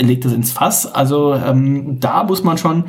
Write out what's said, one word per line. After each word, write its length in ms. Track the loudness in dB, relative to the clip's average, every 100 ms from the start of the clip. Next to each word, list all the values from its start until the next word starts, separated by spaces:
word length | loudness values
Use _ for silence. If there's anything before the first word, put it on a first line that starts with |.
leg 220 | 0 2
das 100 | 0
ins 200 | 0 -2
Fass, 340 | -2 -2 -2 -4
also, 480 | -2 0 2 2
ähm, 680 | 0 2 2 2 0 -2 -4
da 240 | -2 0
muss 180 | 0 0
man 120 | 0 0
schon 280 | 0 0